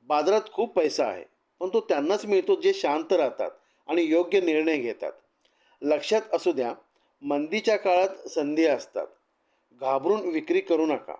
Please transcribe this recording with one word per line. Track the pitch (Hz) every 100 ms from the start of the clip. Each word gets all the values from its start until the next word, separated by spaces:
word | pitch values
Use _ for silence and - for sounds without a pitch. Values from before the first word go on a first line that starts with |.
बाजारात | 120 147 151 214 -
खूप | - 226 -
पैसा | 156 -
आहे, | 123 90 - _ _ _
पण | 185
तो | 220
त्यांनाच | 214 156 147 202 208
मिळतो | 196 185 185
जे | 175
शांत | 196 160 147 160
राहतात | 180 135 113 90 - _ _ -
आणि | 165
योग्य | 165 160 175 196
निर्णय | 175 156 156 156
घेतात. | 120 104 76 - _ _ _ _ _ _
लक्षात | 143 147 - 214 214
असू | 170 180
द्या, | 143 120 113 _ _ _ _
मंदीच्या | 143 143 151 165 - 208
काळात | 190 180 185 - -
संधी | - 147 151
असतात, | 165 127 - 101 76 _ _ _ _ _ _ 120
घाबरून | 131 135 147 214
विक्री | 180 160 151 175
करू | 190 165 160
नका. | 139 - -